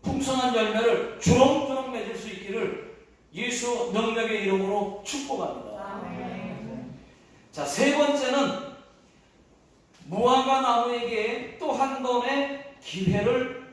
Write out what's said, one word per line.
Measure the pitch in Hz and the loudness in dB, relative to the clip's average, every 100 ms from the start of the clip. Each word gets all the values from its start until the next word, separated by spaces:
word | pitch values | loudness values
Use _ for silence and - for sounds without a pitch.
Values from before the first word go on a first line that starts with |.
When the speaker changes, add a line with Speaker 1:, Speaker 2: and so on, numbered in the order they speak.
Speaker 1:
풍성한 | - 269 262 262 247 | -2 -2 0 2 2
열매를 | 226 214 214 233 - - - | 2 2 2 4 2 0 -2
주렁주렁 | - 247 262 285 269 262 254 | 4 8 8 6 0 -2 -4
맺을 | 233 202 226 | -6 -6 -8
수 | 214 | -10
있기를 | 190 196 208 185 - - - - _ _ | -10 -6 -4 -4 -6 -10 -18 -20 _ _
예수 | 160 240 240 240 240 233 | -8 -4 -4 -2 -2 -2
능력의 | 202 220 226 220 214 | 0 0 0 -2 -2
이름으로 | 190 190 190 208 202 - | 0 0 0 -2 -2 -6
축복합니다. | - 285 - 269 - - - - | -8 -8 -6 -6 -6 -8 -10 -12
Speaker 2:
아멘. | - - - - - - 185 - - - - - - - - - - | -10 -10 -10 -8 -8 -8 -10 -10 -10 -10 -12 -16 -20 -20 -20 -20 -18
Speaker 1:
자, | - 139 | -8 -6
세 | - 277 294 | 2 2 4
번째는 | 285 285 254 277 277 - - - - - - _ _ _ _ _ _ _ _ _ 139 | 4 4 2 2 2 -2 -8 -14 -20 -20 -20 _ _ _ _ _ _ _ _ _ -8
무화과 | 185 247 262 262 269 | 0 4 6 6 4
나무에게 | 262 233 240 240 233 226 214 254 - - | 4 4 2 0 -2 -2 -2 -4 -8 -8
또 | 302 | -4
한 | 233 269 269 | 0 0 0
번의 | 240 247 247 277 277 - - - | 0 2 2 0 0 -4 -12 -18
기회를 | - 170 185 202 226 - - - - | -12 -2 2 4 4 2 0 -6 -14